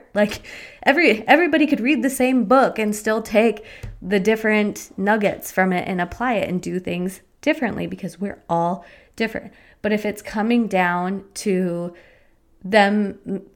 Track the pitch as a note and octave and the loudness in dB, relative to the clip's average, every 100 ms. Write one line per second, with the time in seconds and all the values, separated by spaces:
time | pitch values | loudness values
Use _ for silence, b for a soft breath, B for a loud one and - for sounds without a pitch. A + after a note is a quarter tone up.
0 | - G3+ G#3 - B B B B - C#4+ | -6 -2 0 -2 B B B B 2 4
1 | D4+ G#3+ - D4+ F4 D4+ D4+ G#3+ A#3+ D4 | 4 4 4 4 6 4 2 2 0 0
2 | B3+ C4 B3+ C4 G3 C4 A3+ - G#3 G#3 | 0 0 2 2 4 4 4 0 -4 -2
3 | A3 A3 A3 G#3+ A#3 A3 B B B B | -2 -2 0 2 2 0 B B B B
4 | F3+ G3+ F#3+ A3 A3 G#3+ G#3 - - - | -2 0 2 0 0 0 0 -4 -12 -4
5 | G3 A3 G3 - - - F#3 F3+ - F#3+ | 0 2 0 -2 -6 0 0 0 -2 -4
6 | F3+ - B3 G#3+ - F3+ F3 F3+ F3+ F3 | -6 -4 -2 -2 -2 -4 -4 -8 -6 -6
7 | F3+ F#3 _ _ - - A#3 - E3+ F#3 | -6 -8 _ _ -2 -2 -4 -6 -8 -10
8 | F#3 - G3+ - - E3+ F3 F#3+ B B | -12 -8 -10 -10 -4 -2 -2 -4 B B
9 | B - A3+ - - b b b G#3 G#3+ | B -6 -6 -6 -12 b b b -2 -2
10 | G#3 G#3 - A3 A3 A#3+ A3 F#3+ F3 F3 | -2 -8 -8 -4 0 2 2 0 0 0
11 | F3+ G3 - - G#3+ F#3 F#3 E3+ F3 b | -2 -6 -10 -8 -2 0 0 -2 -6 b
12 | b b b b _ _ F#3 G#3+ G3+ G#3 | b b b b _ _ 2 4 4 2
13 | G3+ - - F#3+ - | -2 -4 -8 -8 -10